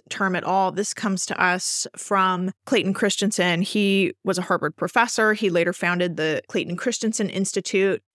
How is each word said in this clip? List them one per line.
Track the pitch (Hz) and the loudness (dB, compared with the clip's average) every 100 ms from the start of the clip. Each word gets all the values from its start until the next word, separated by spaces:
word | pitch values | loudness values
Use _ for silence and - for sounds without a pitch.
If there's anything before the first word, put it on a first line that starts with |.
| - | -8
term | - 196 180 | -2 0 0
at | |
all. | - 190 190 | 0 2 2
This | 180 208 | 0 -4
comes | - 214 190 - | -2 -2 -2 -2
to | - | 0
us | 180 180 - - - - | 2 2 -2 -4 -6 -8
from | - 196 185 180 185 - | -2 2 2 2 -2 -6
Clayton | - 226 185 | -2 0 2
Christensen. | 190 202 - 202 - 180 170 | 2 0 2 0 2 2 2
He | 196 214 202 196 185 - | 0 2 2 4 2 -2
was | - 175 | -4 -2
a | |
Harvard | 180 180 151 - | 0 0 -2 -4
professor. | 170 247 233 - 214 | 0 2 2 2 2
He | 214 208 | 2 2
later | 170 170 | 2 2
founded | 180 175 175 180 156 | 0 -2 0 0 0
the | 156 147 - | -2 -2 -2
Clayton | 208 - 180 | -4 -4 -4
Christensen | 254 226 220 - 202 | -4 -2 -2 -2 -2
Institute. | - 190 208 175 196 196 180 _ | -2 -2 -2 -2 0 2 0 _